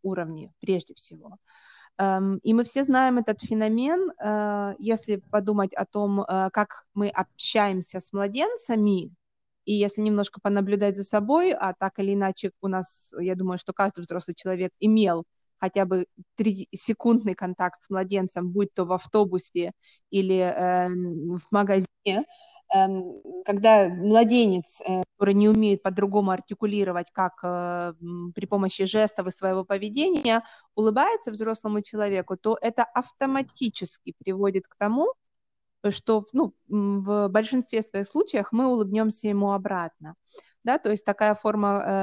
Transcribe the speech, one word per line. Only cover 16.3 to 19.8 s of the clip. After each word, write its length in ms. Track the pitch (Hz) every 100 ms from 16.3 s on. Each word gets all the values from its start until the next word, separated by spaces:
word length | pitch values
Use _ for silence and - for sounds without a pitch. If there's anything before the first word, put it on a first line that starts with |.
| -
трисекундный 1000 | 214 190 - - - 214 233 233 214 185
контакт 480 | 185 180 180 -
с 60 | -
младенцем, 600 | 196 185 196 185 180 180
будь 220 | 185 202
то 120 | - 175
в 80 |
автобусе 800 | 185 - 214 202 180 - 175 175 -